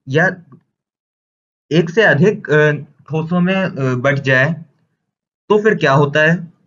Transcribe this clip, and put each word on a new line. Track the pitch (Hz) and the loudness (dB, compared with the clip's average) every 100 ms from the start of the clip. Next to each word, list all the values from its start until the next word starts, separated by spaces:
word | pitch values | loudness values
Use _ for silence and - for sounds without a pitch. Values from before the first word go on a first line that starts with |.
| 135 | -6
या | 139 185 185 - - _ _ _ _ _ _ _ _ _ _ - | -2 -2 -4 -20 -20 _ _ _ _ _ _ _ _ _ _ -4
एक | 156 165 | -2 0
से | 226 | 2
अधिक, | 196 139 196 - - | 2 4 2 0 -2
अ, | 151 151 147 143 _ - | 2 2 0 -8 _ -8
ठोसों | 156 160 180 | -6 -4 -2
में, | 175 190 | 0 -2
अ, | 185 131 135 123 | -4 -4 -4 -2
बट | 135 139 | -2 -2
जाए, | 135 131 143 170 - _ _ _ _ _ _ _ - | 0 0 0 -2 -10 _ _ _ _ _ _ _ 0
तो | 208 | 2
फिर | 214 190 | 2 0
क्या | 147 | 2
होता | 139 143 151 156 | 2 2 0 0
है? | 175 - _ | 0 -6 _